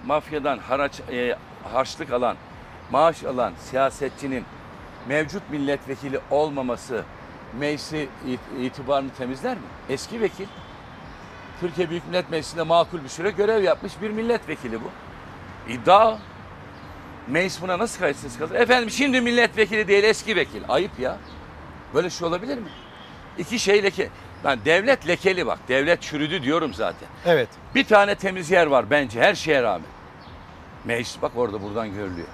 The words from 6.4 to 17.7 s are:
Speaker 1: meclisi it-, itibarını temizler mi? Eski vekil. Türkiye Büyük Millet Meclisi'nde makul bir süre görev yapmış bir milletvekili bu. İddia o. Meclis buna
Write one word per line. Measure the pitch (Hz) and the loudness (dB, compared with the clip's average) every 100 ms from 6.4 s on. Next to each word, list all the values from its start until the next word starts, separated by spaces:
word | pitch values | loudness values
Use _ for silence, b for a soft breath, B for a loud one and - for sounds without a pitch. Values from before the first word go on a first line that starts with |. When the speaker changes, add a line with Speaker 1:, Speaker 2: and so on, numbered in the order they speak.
| 156 143 127 117 - 113 - - - - - 113 | 2 0 -2 -4 -4 -6 -6 -12 -18 -18 -14 -4
Speaker 1:
meclisi | 147 151 - 156 147 - 135 | -2 -2 -4 -6 -6 -8 -6
it-, | 123 - 135 | -6 -6 -6
itibarını | 127 143 127 139 135 - | -6 -4 0 0 0 -6
temizler | 123 131 240 220 | -8 -4 -6 -6
mi? | 110 - - | -10 -14 -6
Eski | 131 - 226 | -6 -6 -2
vekil. | 196 - 196 - - - - - - - - - - - | -2 -2 -10 -14 -16 -18 -18 -18 -16 -16 -18 -18 -16 -6
Türkiye | 175 165 170 | -4 -2 -2
Büyük | 175 160 | -2 -2
Millet | 180 170 | -2 0
Meclisi'nde | 160 - 170 | -4 -4 -4
makul | 160 170 160 170 | 4 6 4 -2
bir | 131 | -8
süre | - 185 | -4 -2
görev | 180 208 220 | 2 4 4
yapmış | 185 147 190 - | 4 2 -2 -6
bir | 214 | -4
milletvekili | 214 233 233 - 151 123 113 | -2 0 0 -2 -8 -6 -6
bu. | 131 - - - - - - - 110 | -8 -12 -16 -16 -16 -16 -16 -14 -10
İddia | 120 131 196 220 | 0 8 8 8
o. | 220 - - - - - - - - - - - | 4 -8 -18 -18 -18 -18 -18 -18 -16 -16 -14 -2
Meclis | 147 190 - | 0 0 -2
buna | 185 | -2